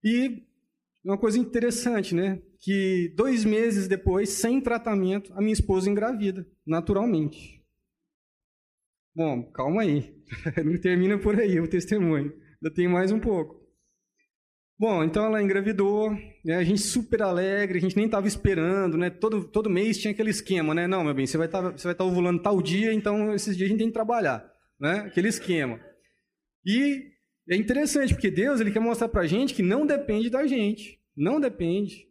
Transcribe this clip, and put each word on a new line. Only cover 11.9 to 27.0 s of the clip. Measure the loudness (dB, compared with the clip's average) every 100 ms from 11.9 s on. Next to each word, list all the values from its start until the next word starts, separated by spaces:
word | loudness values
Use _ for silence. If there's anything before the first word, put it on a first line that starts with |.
| 0 2 2 -2 -8 -20 _
ainda | -6
tem | 0 2
mais | 2 2
um | 0
pouco. | 0 -2 -4 -10 _ _ _ _ _ _ _ _ _ _ _ _
Bom, | 0 2
então | 2 2
ela | 0 2
engravidou, | 2 2 0 0 2 2 0 -4 -10 -10
né, | -2 0
a |
gente | 2 2
super | 0 -4 -2 0
alegre, | 0 0 0 0 0 0
a |
gente | 0 0
nem | 0
tava | 0 -2
esperando, | 0 0 0 0 0 0 0
né, | -2
todo, | 0 -2 -2 -2
todo | -2 0
mês | 0 0 0
tinha | -4
aquele | -2 -2
esquema, | -2 -2 0 0
né, | 0 0
"Não, | 0
meu | 0
bem, | 0 0
você | 0
vai | -2
tá, | -2 -4
você | -6 -6
vai |
tá | -2
ovulando | 0 2 2 2
tal | 2 0
dia, | 2 0 2
então | 0 0 0 0
esses | -2 -4 -2
dias | 0
a |
gente | 0
tem | 0
que |
trabalhar", | -2 -2 0 0 -4 -8 _ _ _
né, | -2 -2 -2
aquele | 0 0
esquema. | 0 -2 -2 -2 -6 -14 _ _ _ _ _ _ _
E | -2 2 2 -2